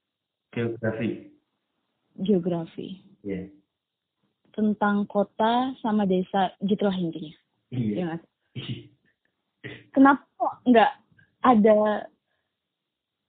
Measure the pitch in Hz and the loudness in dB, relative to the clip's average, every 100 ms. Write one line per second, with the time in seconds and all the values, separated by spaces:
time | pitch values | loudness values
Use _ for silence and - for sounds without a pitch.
0 | _ _ _ _ _ - 117 113 110 - | _ _ _ _ _ -6 -6 -4 -6 -4
1 | 107 - - _ _ _ _ _ _ _ | -4 -6 -12 _ _ _ _ _ _ _
2 | _ - 190 202 175 170 165 - - 190 | _ -6 0 0 0 -4 -6 -12 -14 -14
3 | - _ 101 95 - - _ _ _ _ | -20 _ -10 -8 -10 -16 _ _ _ _
4 | _ _ _ _ _ - 214 208 208 202 | _ _ _ _ _ -4 -2 0 0 0
5 | 202 202 196 - 220 240 262 254 233 214 | -2 -2 -4 -2 0 0 -2 -4 -4 -2
6 | 202 185 185 202 185 - 196 208 208 185 | 0 0 -2 -2 -2 -2 -4 0 0 -2
7 | 170 160 156 - _ _ _ 123 110 104 | -4 -6 -12 -16 _ _ _ -6 -4 -2
8 | 160 165 - _ _ - - 117 - _ | -4 -6 -12 _ _ -14 -12 -12 -14 _
9 | _ _ _ _ _ _ - - - - | _ _ _ _ _ _ -20 -20 -4 4
10 | 269 277 _ - 330 - - 233 208 - | 6 4 _ -8 -8 -4 2 4 4 0
11 | _ _ _ _ 247 240 214 214 214 208 | _ _ _ _ 4 6 6 4 2 -2
12 | - _ _ _ _ _ _ _ _ _ | -8 _ _ _ _ _ _ _ _ _
13 | _ _ | _ _